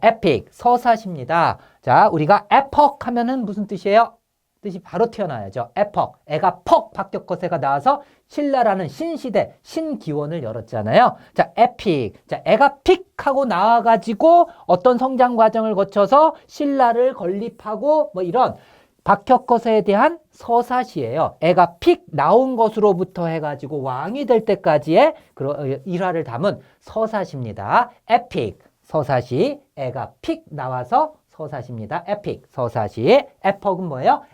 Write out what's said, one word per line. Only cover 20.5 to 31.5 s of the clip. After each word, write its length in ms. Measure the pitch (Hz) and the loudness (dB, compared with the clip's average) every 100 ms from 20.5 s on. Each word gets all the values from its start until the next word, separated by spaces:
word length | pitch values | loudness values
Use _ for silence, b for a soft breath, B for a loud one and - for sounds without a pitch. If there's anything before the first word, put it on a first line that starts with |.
| 233 233 254 247 160 113 143 156 - | 0 0 -4 -4 -6 -6 -2 -4 -2
애가 360 | 165 180 170 - | 0 4 2 2
픽 260 | 339 349 - | 0 0 -2
나온 500 | 139 147 220 262 240 | -2 2 4 2 0
것으로부터 720 | 214 220 208 180 185 - 170 | -2 2 2 2 -4 -6 -6
해가지고 560 | 160 147 139 143 147 | -4 -6 -8 -10 -8
왕이 420 | 131 127 170 269 | -6 -6 -8 -6
될 220 | 247 226 220 | 0 0 2
때까지의 680 | 196 175 151 151 180 285 - B | -2 2 0 2 4 4 0 B
그런, 260 | - 139 147 | -10 -8 -6
어, 180 | 139 139 | -6 -8
일화를 400 | 190 175 190 165 | -6 -6 -4 -4
담은 360 | 117 117 196 - b b | -6 -4 -4 -4 b b
서사시입니다. 1120 | - 220 220 214 175 139 117 101 101 196 240 B - | -10 -4 -4 -4 -6 -8 -10 -8 -2 0 0 B -2
epic, 480 | 226 226 170 107 - _ _ | -2 -2 -6 -6 -8 _ _
서사시, 800 | _ 160 135 127 - 127 262 285 _ - | _ -4 -2 -2 -2 -2 -2 -4 _ -10
애가 380 | 127 127 110 _ | -10 -8 -12 _
픽 220 | - 320 - | -8 -8 -10
나와서 640 | 147 131 127 127 254 311 - _ | -12 -8 -8 -2 0 -2 -6 _
서사시입니다. 760 | - 151 | -16 -12